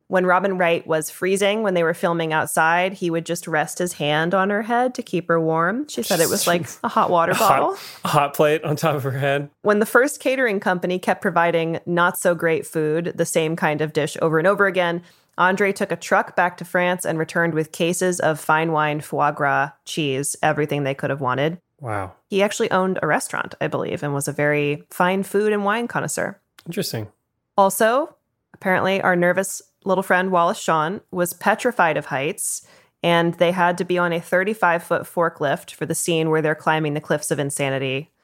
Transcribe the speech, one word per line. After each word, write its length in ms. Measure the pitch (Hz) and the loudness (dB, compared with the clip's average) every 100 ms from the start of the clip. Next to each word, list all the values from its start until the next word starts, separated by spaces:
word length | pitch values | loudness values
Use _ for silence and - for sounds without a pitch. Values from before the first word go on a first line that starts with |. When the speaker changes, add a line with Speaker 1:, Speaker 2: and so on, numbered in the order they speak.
| - | -2
Speaker 1:
When 180 | 185 180 | 0 4
Robin 320 | 180 196 185 | 2 2 2
Wright 280 | 175 175 - | 2 2 0
was 220 | 160 151 | -2 -2
freezing, 540 | - 180 190 196 214 | -4 -2 2 2 0
when 100 | 214 | 0
they 100 | 175 | 2
were 120 | 165 | 0
filming 380 | 170 180 170 160 | 0 -2 0 0
outside, 580 | 156 - - 160 170 185 | 0 0 2 2 2 0
he 160 | 196 175 | -2 -4
would 160 | 165 | -2
just 240 | 160 170 - | -4 -6 -2
rest 300 | 160 160 - | -2 -2 -2
his 160 | 175 | -6
hand 400 | - 147 151 165 | -4 -2 0 2
on 160 | 190 190 | 0 0
her 120 | 208 | -2
head 320 | 220 240 254 247 | -2 0 0 -4
to 60 | |
keep 260 | - 175 175 | -6 -6 0
her 120 | 165 | 0
warm. 480 | 160 160 170 233 294 | 2 2 0 -2 -6
She 140 | - | -8
said 180 | 220 190 | -4 0
it 80 | - | 2
was 180 | 202 - | 2 0
like 200 | 170 151 | 0 -2
Speaker 2:
<laughs> 100 | - | -8
Speaker 1:
a 40 | 226 | -4
hot 200 | 226 190 | 0 2
water 240 | 170 170 | 2 2
Speaker 2:
A 40 | - | 2
hot, 120 | 214 | 4
Speaker 1:
bottle. 280 | 139 302 392 - - | 4 2 -4 -10 -10
Speaker 2:
a 40 | - | 0
hot 260 | 151 143 | 2 2
plate 280 | - 151 156 | 2 4 4
on 120 | 160 151 | 0 -2
top 180 | 165 143 | 0 0
of 60 | |
her 100 | 135 131 | -2 -2
head. 300 | 139 143 143 _ | 0 0 -2 _
Speaker 1:
When 160 | - 208 | 0 2
the 80 | 214 | 4
first 340 | 240 277 - | 4 4 0
catering 400 | 285 262 247 202 | -2 0 0 0
company 380 | 208 180 180 180 | 0 -2 0 -2
kept 240 | - 185 | -2 -2
providing 580 | 202 170 170 165 165 165 - | 0 2 2 2 0 -4 -2
not 320 | 170 175 185 | 2 2 2
so 160 | 185 | 0
great 320 | 170 165 160 - | 2 2 0 -2
food, 460 | 165 151 156 175 - | -2 0 0 -2 -2
the 80 | |
same 320 | 170 170 156 170 | 0 0 0 0
kind 240 | 170 151 | 0 0
of 140 | 156 | -2
dish 240 | 151 147 - | -2 -2 -2
over 180 | 160 156 | 0 2
and 80 | 175 | 2
over 200 | 202 196 | 4 2
again, 360 | 185 175 175 175 _ _ - | 2 0 -2 -8 _ _ 0
Andre 320 | 180 190 202 | 2 4 0
took 220 | 202 196 | 0 -2
a 40 | 170 | -4
truck 380 | - 196 233 | 0 0 2
back 220 | - 180 175 | 0 -2 -2
to 80 | |
France 400 | 175 180 180 180 | -4 0 0 0
and 140 | - 160 | -2 -4
returned 340 | 160 175 170 | -2 0 0
with 180 | 156 156 | 0 -4
cases 500 | - 170 175 185 180 | -2 -2 0 0 0
of 200 | 156 151 | 0 -2
fine 320 | - 156 165 | 2 2 2
wine, 300 | 156 151 151 | 0 0 -2
foie 300 | - 143 147 | -4 0 0
gras, 360 | 147 143 135 147 - | 2 0 2 -2 -6
cheese, 500 | - - 143 131 143 - | -10 -4 -2 -2 -4 -2
everything 420 | 160 147 151 147 | 0 0 -2 -2
they 100 | 139 | -2
could 160 | 139 139 | -4 -4
have 100 | 139 | -4
wanted. 380 | 127 127 151 175 _ _ | -2 0 -2 -4 _ _
Speaker 2:
Wow. 340 | 123 104 92 - - | -8 -6 -6 -12 -4
Speaker 1:
He 120 | 196 | 0
actually 280 | 208 - 226 | 0 0 0
owned 280 | 185 190 185 | 0 0 -2
a 40 | 156 | 0
restaurant, 480 | 190 - - - - | 0 -2 -6 -8 -6
I 60 | 160 | -4
believe, 360 | 139 - - | -4 -4 -6
and 120 | 147 | -4
was 140 | 143 139 | -4 -4
a 40 | |
very 520 | 139 147 147 147 151 - | -2 0 2 0 -4 -8
fine 360 | - 180 190 | -2 0 0
food 280 | 190 202 214 | -2 0 0
and 100 | 208 | 0
wine 260 | 202 220 240 | 0 -2 -2
connoisseur. 500 | 147 - - - - _ _ | -4 -4 -4 -6 -8 _ _
Speaker 2:
Interesting. 440 | - 185 160 117 104 _ _ _ _ - | -12 -8 -6 -6 -10 _ _ _ _ 2
Speaker 1:
Also, 580 | 196 - 220 254 330 _ _ _ _ | 2 4 2 2 -2 _ _ _ _
apparently, 460 | - 190 185 185 196 | -8 0 2 2 2
our 140 | - 180 | 2 2
nervous 460 | 175 180 196 - - _ | 2 2 -2 -6 -14 _
little 180 | 190 185 | -2 0
friend 280 | 190 185 190 | 2 2 2
Wallace 260 | 180 170 214 | 2 2 0
Shawn 420 | - 165 156 208 - | 0 0 0 -4 -8
was 220 | 185 175 | -4 -4
petrified 640 | - 208 214 247 233 170 151 | -2 -2 0 0 2 2 2
of 100 | - | -4
heights, 600 | 135 147 - - - - - _ - | -4 -4 -6 -8 -8 -12 -20 _ -4
and 320 | 170 170 170 | 2 4 2
they 180 | 170 170 | 2 0
had 260 | 180 175 180 | 4 2 0
to 60 | |
be 140 | 180 180 | -2 0
on 140 | 175 | 0
a 80 | 170 | -2
thirty-five 640 | - 180 190 214 180 170 | 0 0 0 0 2 2
foot 200 | 170 165 | 0 -2
forklift 720 | - - 165 - 143 160 - | -2 -2 -2 0 -2 -2 -6
for 140 | - 165 | -10 -6
the 80 | |
scene 360 | 160 - 165 160 | -4 0 0 2
where 120 | 156 | 2
they're 120 | 156 | 0
climbing 400 | 151 - 156 156 | -2 0 0 0
the 60 | 147 | -4
cliffs 300 | - 151 - | -2 -2 -2
of 80 | 147 | -2
insanity. 720 | 139 - 139 135 135 131 156 _ | -2 -2 -2 -2 -2 -4 -8 _